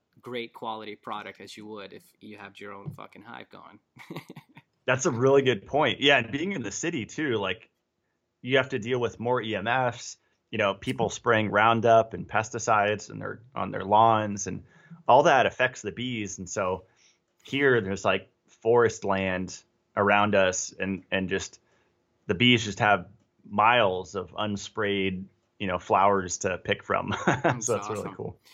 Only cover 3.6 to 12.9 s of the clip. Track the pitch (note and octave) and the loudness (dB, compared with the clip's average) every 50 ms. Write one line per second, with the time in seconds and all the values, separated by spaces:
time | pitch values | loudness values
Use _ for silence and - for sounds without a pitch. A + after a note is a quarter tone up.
3.6 | - - - _ _ _ _ - - - - - - - - - - _ _ - | -20 -20 -20 _ _ _ _ -20 -18 -18 -18 -16 -18 -20 -20 -20 -20 _ _ -20
4.6 | - _ _ _ _ B2 B2+ B2+ D3+ F3 B2 A2+ B2+ C3+ C#3 C#3 C3 B2+ A#2+ G2 | -20 _ _ _ _ -2 -2 0 0 -2 0 2 4 4 4 4 4 2 0 -2
5.6 | - - C3 D3 D3+ A#2+ G2 - C3 C#3+ C#3+ B2+ A2+ G#2+ G#2 C#3+ E3+ G3 G3 D3+ | -4 -4 -2 0 0 0 0 2 4 4 4 4 2 -2 -6 -6 -4 -6 -6 -6
6.6 | A2 G2+ - - D3+ E3+ E3+ C3 G#2 - - D3 D#3 C#3 A2+ G#2 G2 F#2 F#2 - | -8 -8 -8 -8 -6 -6 -6 -6 -8 -8 -6 -6 -4 -2 -2 -2 -2 -4 -6 -6
7.6 | - _ _ _ _ _ _ _ _ _ _ _ _ _ _ _ - B2 C3+ C3 | -12 _ _ _ _ _ _ _ _ _ _ _ _ _ _ _ -2 0 2 2
8.6 | B2+ C3 C3+ A#2 G2+ A#2+ B2+ B2 A#2+ G#2+ - - A2+ A#2+ B2 B2 G#2+ A2 G#2+ F#2+ | 2 0 -2 -6 -4 -2 -2 -2 -2 -2 -4 -4 -4 -2 -2 -2 -2 -4 -4 -4
9.6 | G2 A2+ B2 C3 B2+ A#2+ A#2 - - - - _ _ _ _ _ _ _ - A2 | -2 0 0 0 0 -2 -4 -6 -12 -16 -18 _ _ _ _ _ _ _ -2 0
10.6 | G#2 G2 G2 G2+ - B2+ B2+ B2 A2+ G2+ - - - A#2+ A2+ A2 A2 G2 G2+ G#2 | 0 0 -2 -2 -6 -6 -4 -2 -2 -4 -4 -2 0 2 2 2 2 2 2 4
11.6 | G#2+ A#2 A#2 A2+ A2 A#2 A2+ A2+ A2 - - F2 E2 - - A2 G#2+ - - A2+ | 4 4 4 4 4 6 6 6 6 2 -2 -12 -8 -4 -4 -4 -4 -4 -8 -6
12.6 | - - A2 G#2 G2+ G#2 | -2 0 2 2 2 0